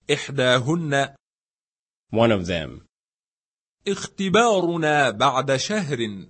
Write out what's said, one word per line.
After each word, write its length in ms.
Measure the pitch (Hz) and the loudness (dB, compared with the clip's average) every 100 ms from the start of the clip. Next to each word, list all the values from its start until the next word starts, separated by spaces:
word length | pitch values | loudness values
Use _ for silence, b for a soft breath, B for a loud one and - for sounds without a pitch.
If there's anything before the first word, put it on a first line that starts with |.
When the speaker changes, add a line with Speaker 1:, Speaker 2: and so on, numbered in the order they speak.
| - | -6
Speaker 1:
إحداهن. 1080 | 143 - 135 127 127 123 170 156 139 139 - _ _ _ _ _ _ _ _ _ | -4 -4 -2 2 2 0 -4 -2 -2 -2 -6 _ _ _ _ _ _ _ _ _
Speaker 2:
One 200 | 107 117 | 2 4
of 140 | 104 87 | 2 -2
them. 400 | 87 69 64 - _ _ _ _ _ _ _ _ _ 202 | -6 -6 -14 -20 _ _ _ _ _ _ _ _ _ -6
Speaker 1:
اختبارنا 1200 | 196 - - 190 202 240 196 170 170 151 147 131 | -6 -8 -6 0 4 4 2 0 0 2 2 2
بعد 460 | 104 135 131 135 131 | 2 0 2 0 -2
شهر. 760 | - 214 147 127 113 98 78 | -2 -4 -4 -4 -6 -8 -16